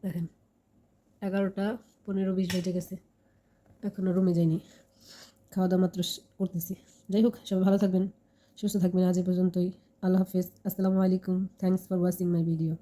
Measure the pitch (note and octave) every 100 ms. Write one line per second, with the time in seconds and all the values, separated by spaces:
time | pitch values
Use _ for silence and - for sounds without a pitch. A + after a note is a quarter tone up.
0 | F#3+ F3 E3+ _ _ _ _ _ _ _
1 | _ _ G3 G3 G3 G3 G3+ A3+ - _
2 | - F#3+ F#3+ F#3 F3+ F3+ F3+ F3+ E3+ F#3
3 | _ _ _ _ _ _ _ - G3+ G3+
4 | F#3 F3+ F#3 E3+ E3 D#3+ - - _ _
5 | - - - _ _ - F#3 F#3 F#3 F#3
6 | E3+ - _ _ F#3+ F3 E3 F#3+ - _
7 | _ G3 A#3 - - F#3+ F#3+ G3 G3+ F#3
8 | F#3+ - _ _ _ - G#3 G3+ F3+ F#3
9 | F3+ F3+ F3+ F3+ F#3 F3+ F3+ - _ _
10 | F#3 F#3 F#3 F#3 F3+ - G3 F#3+ F#3+ F#3+
11 | F#3 F#3 F#3+ F#3 F#3+ _ F#3 F#3 F#3 F3+
12 | F3+ F3 F3+ E3+ E3 D#3+ D#3+ D#3+